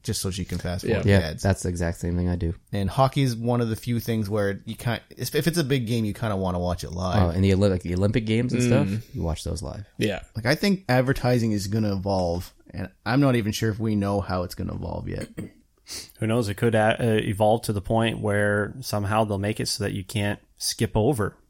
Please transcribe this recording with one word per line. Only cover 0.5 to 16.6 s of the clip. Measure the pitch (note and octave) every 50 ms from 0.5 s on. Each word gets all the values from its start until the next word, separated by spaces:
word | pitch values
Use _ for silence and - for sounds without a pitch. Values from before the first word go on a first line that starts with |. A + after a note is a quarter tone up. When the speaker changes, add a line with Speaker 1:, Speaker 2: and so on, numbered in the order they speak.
| F2+ E2+
Speaker 1:
fast | - F2+ F2+ F#2+ -
forward | - A2 G2 -
Speaker 2:
Yeah. | G#2 G2+ F#2+
Speaker 1:
the |
Speaker 3:
Yeah, | E2+ D#2
Speaker 1:
ads. | D#2 A#2+
Speaker 3:
that's | - G2+ F#2 - -
the | F#2+
exact | F2+ E2+ F2 E2+ E2 -
same | - F2+ F2
thing | F2 F2 F2+
I | F2+
do. | F2 E2 E2 E2+ - _ _
Speaker 1:
And | - G2+ G2 F#2
hockey | - C3+ C3+ C3 - D3
is | C3+ B2+ A#2
one | A2+ A2+ A#2+ B2 A#2+
of | A#2+ A2+
the | A2
few | A2 - B2 A#2+ A#2
things | - - A2+ A2 G#2+ G2
where | G#2+ A2 G2+ G2 G2 - -
you | A#2 G#2+
can't, | - - A#2+ - - - - -
if, | - - - -
if | D3 - E3+
it's | D#3 E3+
a | D3
big | B2 C#3+ C3+ A#2 G#2
game, | A#2+ A#2 A2
you | G#2 G2
kinda | - B2 A2 G2+
wanna | F#2+ F#2+ F#2 F2+ F2
watch | F2 F2+ F2 - -
it | -
live. | E2+ F2 F#2 F#2 F2+ G#2+
Speaker 3:
Oh, | F#2 E2+
and | E2 F#2 G2
the | G2
Olymp-, | F#2+ F#2 G#2 G2+
like, | F#2 F2+
the | - E2+ F2
Olympic | F2+ G2 G#2 A2 B2+ A2
Games | A2 A2 A#2 B2 B2
and | B2+ B2+
Speaker 2:
Mm. | B2
Speaker 3:
stuff, | A#2+ A#2 A2 G2+ F#2+ G2 A2+ - - -
you | C3
watch | E2 E2 D#2 -
those | - E2 E2+ E2 -
live. | C#2 - - G2+ - _ -
Speaker 2:
Yeah. | - G#2+ F#2+ - - - -
Speaker 1:
Like, | A2 G#2+
I | A#2+ D3+
think | D#3 G#3 G3+ F#3+ F#3+ - -
advertising | B2 B2+ B2+ C3 C3 - - B2 B2 B2 A2+ A2+
is | G#2+ G2+ G2
gonna | F#2+ G#2+ A2+ G#2+ G2+ G2
evolve, | F#2+ F#2 G2 F#2+ F#2 F2+ E2+ E2+ F2+ F#2 - - _ _ -
and | - - F#2+ - - _ -
I'm | G#2 A#2+ C#3
not | C#3+ C3+ B2
even | A#2 G2 A2
sure | G#2+ - A2+ A2+
if | G2+ A2
we | A2 A2+ G#2+
know | G#2 G2 G2+ G2+ G2+
how | F#2+ F2+ F2+ F2+ F2+
it's | F#2 -
gonna | - F#2 E2+ E2+
evolve | F#2 F2 E2+ - F2 E2+ F2
yet. | F#2 - - - - - - - - _ _ _ _ _ _ - - - - - - -
Speaker 4:
Who | A2+
knows? | A2 A2+ B2 A2+ G2+
It | G2+
could, | -